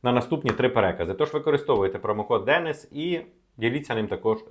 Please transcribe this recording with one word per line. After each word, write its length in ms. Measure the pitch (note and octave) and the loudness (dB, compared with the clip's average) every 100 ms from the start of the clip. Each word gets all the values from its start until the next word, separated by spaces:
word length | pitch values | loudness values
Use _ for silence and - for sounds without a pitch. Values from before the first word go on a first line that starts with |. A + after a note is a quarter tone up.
на 80 | B2 | 2
наступні 400 | B2 A#2+ D3+ C3 | 2 2 -2 -2
три 180 | G#2+ B2+ | 2 2
перекази. 440 | B2 G2 F2 F2 | 4 2 0 -4
Тож 200 | G2 D3 | 0 -2
використовуйте 640 | D3+ D#3 C#3+ C#3+ A#2 F#2+ - | 0 0 0 2 2 2 -2
промокод 460 | G#2+ G#2+ G#2 A#2 A2 | -4 -4 0 0 2
денис 420 | D#3+ E3 D3 - | 0 0 -8 -10
і 280 | C#3+ E3 E3+ - _ _ - | -8 -4 -4 -6 _ _ -2
діліться 380 | A2+ C3+ C#3+ A2+ | -2 -2 -2 -2
ним 120 | G#2 | -2
також 300 | G#2+ A2+ A2 - | -2 0 -2 -4